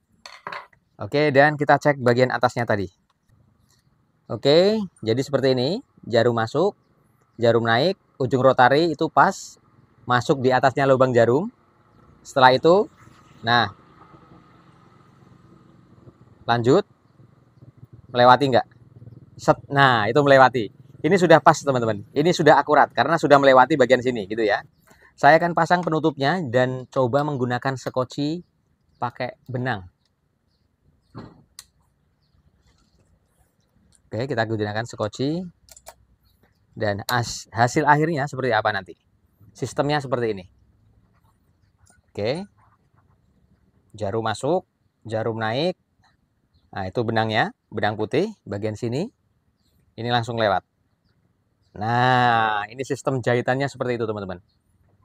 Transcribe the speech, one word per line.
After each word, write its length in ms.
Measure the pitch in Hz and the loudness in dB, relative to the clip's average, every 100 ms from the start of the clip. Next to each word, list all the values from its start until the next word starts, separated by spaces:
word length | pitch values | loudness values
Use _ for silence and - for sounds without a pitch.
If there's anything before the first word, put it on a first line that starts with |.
| _ _ - - - - - _ _ _ | _ _ -20 -20 -16 -16 -18 _ _ _
Oke, 320 | 104 143 151 | -6 -2 2
dan 280 | 135 147 147 | 4 4 4
kita 200 | 147 143 | 2 2
cek 200 | 147 143 | 2 0
bagian 320 | 120 120 127 | 0 2 2
atasnya 320 | 117 120 - 117 | 2 -2 -2 -2
tadi. 240 | 104 92 - _ _ _ _ _ _ _ _ _ _ _ _ - | -4 -4 -12 _ _ _ _ _ _ _ _ _ _ _ _ -14
Oke, 520 | 117 139 160 190 220 190 - | -4 2 2 2 0 -6 -8
jadi 200 | 110 117 | -4 -4
seperti 320 | 135 135 131 | -2 -2 0
ini. 160 | 127 131 208 - _ | 0 -2 -6 -10 _
Jarum 320 | - 113 117 | -2 0 2
masuk, 400 | 117 113 139 196 - _ _ _ _ _ - | 0 -4 -2 -2 -4 _ _ _ _ _ -2
jarum 240 | 117 117 | 0 2
naik, 320 | 113 113 165 196 _ _ | 2 0 0 -4 _ _
ujung 200 | 127 127 | -4 2
rotari 520 | 131 123 123 143 170 | 4 6 4 4 0
itu 120 | 147 160 | -2 -2
pas 480 | - 170 - - - _ _ _ _ - | 2 2 2 -12 -20 _ _ _ _ -4
masuk 360 | 123 - 139 | -2 0 0
di 80 | 127 | 0
atasnya 360 | 127 135 131 139 | 2 2 0 2
lubang 240 | 127 131 | 2 4
jarum. 360 | 117 113 131 220 - _ _ _ _ _ _ | 4 4 2 -2 -10 _ _ _ _ _ _
Setelah 320 | - 139 127 | -8 2 2
itu, 320 | 127 160 190 277 - - - _ - | 4 4 2 0 -8 -20 -20 _ -10
nah, 320 | 113 120 104 - _ _ - - _ - _ _ _ _ _ _ _ _ _ _ _ _ _ _ _ _ - _ _ _ - | -2 0 0 -6 _ _ -20 -20 _ -20 _ _ _ _ _ _ _ _ _ _ _ _ _ _ _ _ -20 _ _ _ -4
lanjut, 400 | 120 117 170 - _ _ _ _ _ _ _ - _ - - - | -2 2 2 0 _ _ _ _ _ _ _ -20 _ -20 -20 -8
melewati 320 | 120 123 127 139 | 2 6 6 4
nggak? 140 | 117 - _ - - - - - - | 0 -2 _ -20 -20 -20 -20 -20 -6
Set, 200 | - 151 - | -2 -2 -2
nah, 360 | 139 135 117 104 | 0 2 2 0
itu 160 | 147 | 0
melewati. 480 | 143 135 131 127 101 - - - | 4 6 6 2 -6 -12 -20 -8
Ini 140 | 156 185 | -2 0
sudah 240 | 175 156 | 4 6
pas, 160 | - 147 | 6 2
teman-teman. 480 | 139 127 113 104 104 | 0 -2 -2 -6 -6
Ini 160 | 135 160 | -2 -2
sudah 320 | 170 151 139 | 2 4 4
akurat 320 | 139 147 117 | 4 2 2
karena 240 | - 127 160 | 0 -2 -2
sudah 240 | 147 143 | 4 4
melewati 320 | 139 131 127 | 6 6 4
bagian 320 | 156 123 127 120 | 2 2 2 0
sini 240 | 120 95 | -6 -6
gitu 160 | 110 107 | -2 -2
ya. 160 | 113 - _ _ _ _ _ | -2 -6 _ _ _ _ _
Saya 240 | 143 160 | 4 4
akan 160 | 170 170 | 2 -2
pasang 240 | 165 180 | 0 0
penutupnya 600 | 175 156 156 147 135 185 143 | 0 -2 -2 -2 -2 -2 -2
dan 400 | 123 127 131 127 | 0 0 -2 -6
coba 320 | 139 127 135 151 | -2 -2 -2 -2
menggunakan 480 | 139 123 123 135 | -4 -4 -4 -6
sekoci 720 | 131 - 127 127 - 147 170 - _ _ _ _ _ | -8 -6 -6 -6 -6 -6 -6 -12 _ _ _ _ _
pakai 320 | 123 - 127 - - | -10 -8 -10 -12 -12
benang. 400 | 123 127 107 90 _ _ _ _ _ _ _ _ _ _ _ _ - - - _ - - _ _ _ _ _ _ _ _ _ _ _ _ _ _ _ _ _ _ _ _ _ _ _ _ | -8 -6 -8 -12 _ _ _ _ _ _ _ _ _ _ _ _ -20 -20 -20 _ -20 -20 _ _ _ _ _ _ _ _ _ _ _ _ _ _ _ _ _ _ _ _ _ _ _ _
Oke, 180 | 110 135 | -8 -6
kita 140 | 113 110 | -4 -4
gunakan 400 | 110 104 107 117 | -4 -6 -6 -10
sekoci. 560 | - 107 - 135 170 180 - _ - - - _ _ _ _ _ _ _ | -8 -8 -6 -6 -6 -10 -18 _ -20 -20 -20 _ _ _ _ _ _ _
Dan 320 | - 107 98 - | -8 -6 -6 -4
as-, 400 | 123 117 - - | -4 -4 -10 -12
hasil 320 | 113 123 160 | -2 0 2
akhirnya 440 | 143 147 156 156 143 | 2 2 2 -4 -6
seperti 240 | 131 127 107 | -6 -2 0
apa 140 | 107 | -2
nanti? 240 | 101 92 - _ _ _ _ _ | -4 -10 -20 _ _ _ _ _
Sistemnya 480 | - 127 - 143 151 | -14 -10 -6 -4 -4
seperti 240 | 135 127 117 98 | -4 -6 -4 -6
ini. 100 | 90 _ _ _ _ _ _ _ _ _ _ _ _ _ _ _ _ | -12 _ _ _ _ _ _ _ _ _ _ _ _ _ _ _ _
Oke. 320 | - 107 160 202 _ _ _ _ _ _ _ _ _ _ _ _ _ _ 104 | -8 -6 -6 -10 _ _ _ _ _ _ _ _ _ _ _ _ _ _ -10
Jarum 280 | 101 113 | -6 -4
masuk, 440 | 110 107 135 180 - _ _ _ 107 | -6 -6 -4 -4 -6 _ _ _ -10
jarum 320 | 110 113 110 | -6 -6 -4
naik. 360 | 110 120 175 - _ _ _ _ _ _ _ _ _ | -4 -4 -4 -6 _ _ _ _ _ _ _ _ _
Nah, 160 | - 95 | -10 -8
itu 160 | 127 | -4
benangnya, 480 | 113 113 110 110 170 - _ | -2 -2 -2 -2 -2 -6 _
benang 320 | - 104 107 | -4 -4 -4
putih 320 | 107 139 208 208 - | -4 -2 -4 -8 -12
bagian 320 | 101 107 107 | -8 -8 -8
sini. 320 | 117 127 226 - _ _ _ _ _ _ _ - | -8 -6 -8 -12 _ _ _ _ _ _ _ -12
Ini 80 | 117 | -4
langsung 320 | 120 117 117 | -4 -4 -2
lewat. 240 | 107 92 - _ _ _ _ _ _ _ _ _ _ - | 0 0 -4 _ _ _ _ _ _ _ _ _ _ -10
Nah, 920 | 107 120 127 123 123 113 110 107 104 | -4 0 2 2 2 2 0 -4 -8
ini 160 | 127 | -12
sistem 400 | 131 135 - 135 | -10 -6 -4 -4
jahitannya 440 | 120 123 123 131 139 | -2 -2 -2 -4 -4
seperti 240 | 127 123 120 | -8 -6 -2
itu, 80 | |
teman-teman. 400 | 110 104 95 90 _ _ _ _ _ _ | -2 -4 -8 -12 _ _ _ _ _ _